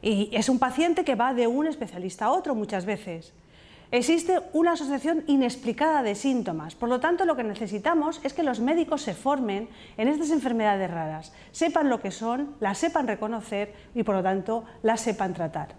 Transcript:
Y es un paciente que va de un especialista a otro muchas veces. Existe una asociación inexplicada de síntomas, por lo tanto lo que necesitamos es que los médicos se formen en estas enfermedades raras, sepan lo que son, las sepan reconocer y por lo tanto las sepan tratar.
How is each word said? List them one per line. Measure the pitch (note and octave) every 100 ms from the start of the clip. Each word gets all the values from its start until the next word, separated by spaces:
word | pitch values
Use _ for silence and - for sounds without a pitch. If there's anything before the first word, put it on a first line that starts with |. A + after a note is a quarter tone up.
Y | - G3+ G#3
es | A#3+ A3+
un | B3+
paciente | B3+ B3+ E4+ E4+
que | D#4+
va | A#3+ A#3+
de | B3 A#3
un | B3 D#4
especialista | D4+ A3+ F3+ F#3 F3
a | A3
otro | E4+ F4 A#3+
muchas | G#3 - F3+
veces. | G#3 - E3 - - - - - - -
Existe | B3 B3 E4 E4+ F4+ F4+
una | D4+ F4
asociación | E4+ C#4+ C#4 D4 E4 D#4
inexplicada | C#4 B3 B3 - A3+ D#4 D4+
de | A#3
síntomas, | G3+ C#4 B3+ C#4 D#3+ D#3
por | - A#3
lo | B3
tanto | D4+ F4 F#4+
lo | C#4
que |
necesitamos | A3+ G#3 G#3+ G#3 A#3+ E4 D4 D#4+
es | C4+
que | C#4
los | D#4 A3
médicos | A#3+ E4 E4 D4
se | -
formen | F3 C4 C#4+ A#3+ G3 A3+ - - -
en | A#3+
estas | D4+ D#4
enfermedades | D#4 B3 A#3 G#3+ G3 F#3
raras, | E3+ D#3 D#3 D#3+ - -
sepan | - E4 E4 C#4+
lo | A#3+
que | G3
son, | F3+ A3+ A#3+ C#4+ D4
las | G3+ G3
sepan | E4 D4 B3+
reconocer | G3+ G#3+ A3+ G3+ G3+ G#3 - -
y | B3
por | A3
lo | G3
tanto | F#3 G3 F#3 A3+ A3+ -
las | A3 A3+
sepan | A3+ G#3 F#3+
tratar. | E3+ E3 D#3+ D3